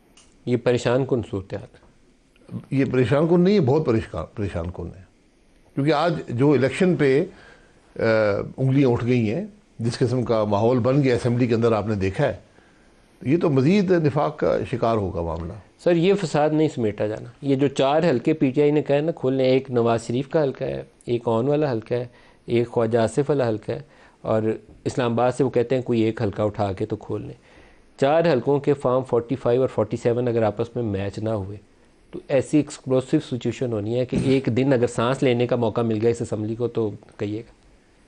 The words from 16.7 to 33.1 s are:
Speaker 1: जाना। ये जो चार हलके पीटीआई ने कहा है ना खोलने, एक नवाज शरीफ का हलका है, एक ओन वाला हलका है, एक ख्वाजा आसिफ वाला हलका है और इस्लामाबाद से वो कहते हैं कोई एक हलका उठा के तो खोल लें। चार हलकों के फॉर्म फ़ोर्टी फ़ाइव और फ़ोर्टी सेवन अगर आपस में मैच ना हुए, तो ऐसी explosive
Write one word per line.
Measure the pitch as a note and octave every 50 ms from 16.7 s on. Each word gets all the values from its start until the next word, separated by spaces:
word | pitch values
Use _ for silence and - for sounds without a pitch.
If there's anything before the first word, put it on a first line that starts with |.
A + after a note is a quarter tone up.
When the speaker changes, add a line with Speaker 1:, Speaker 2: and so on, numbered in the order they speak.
| - C3 A#2 G#2 G2+ G#2+ A2
Speaker 1:
जाना। | G#2+ A2 - B2 A#2+ - - D3
ये | C#3 C#3
जो | C3 C#3+ C3+
चार | C#3 - C3+ C3+ D3 D#3+ E3
हलके | E3+ C#3 A#2 - D#3 D#3
पीटीआई | D#3 D3 C3 B2+ D3 D3 D3
ने | D3 D3+ C#3
कहा | - C#3+
है | C#3+ D3
ना | E3 D#3+
खोलने, | - - C3+ C3+ C3+ C3 C3 B2+
एक | C3 C3+ -
नवाज | B2 A#2+ A2+ A#2 A2+ A#2
शरीफ | A#2+ - A#2 B2 C#3 C#3
का | - E3
हलका | D3 C3+ - - C3+
है, | C#3 C#3 C3+ C3+ - _ _ - -
एक | A#2+ A#2 - A#2
ओन | A2+ A2+ A#2+ C#3
वाला | D3 D3 D#3 C#3
हलका | A#2+ A2 G#2+ - A#2+
है, | A#2+ B2 A#2+ - - - - - _ _ -
एक | A#2+ A#2 A#2+ A#2
ख्वाजा | - A#2+ A#2 A2+ A2+ A#2 A2+
आसिफ | A2+ - D3+ C#3 -
वाला | D3+ C#3 B2+
हलका | A#2 A2 G#2 - - A#2
है | - C#3+ - _ - - - _ _ -
और | - A2+ A2 G#2+ A2 A2 - - - - - -
इस्लामाबाद | - - - B2 A#2+ A#2 A#2+ A#2+ B2+ B2+
से | - C#3
वो | B2
कहते | - B2 A#2 - C3+
हैं | C3 B2
कोई | - B2 A2+ A2
एक | A2+ A2 - A#2
हलका | G2+ F#2+ - G#2
उठा | G#2 G#2 - G#2 G2 F#2+
के | F#2+ G#2+
तो | - A2
खोल | G2 - - G#2+ G#2 B2
लें। | B2 C3 - _ _ - - - - - - _ _ _ - C#3
चार | C3+ D3+ E3 E3+ E3+
हलकों | D3+ B2 A#2+ C#3 C#3+ C#3
के | C#3+ D3 C#3+
फॉर्म | - - B2+ B2 C3 B2+
फ़ोर्टी | - B2+ A#2 A#2 - C3+
फ़ाइव | B2 - B2 A#2+ B2+ C3
और | B2
फ़ोर्टी | - - A2 - -
सेवन | A#2 - B2+ A#2 A#2+ B2+
अगर | B2 A#2 A#2 A2+
आपस | G#2+ G#2 - A2+ - -
में | B2+ A#2+
मैच | A2 G2 F#2+ G2+ G2+ - -
ना | G#2+ A2 A2+
हुए, | G#2 F#2+ F#2+ G2+ G2+ - _ _ _ _ _ _ _ _ _ -
तो | - - -
ऐसी | D3 C3 A#2+ - - D3+
explosive | C#3+ - - - - B2+ C3 C3 B2+ -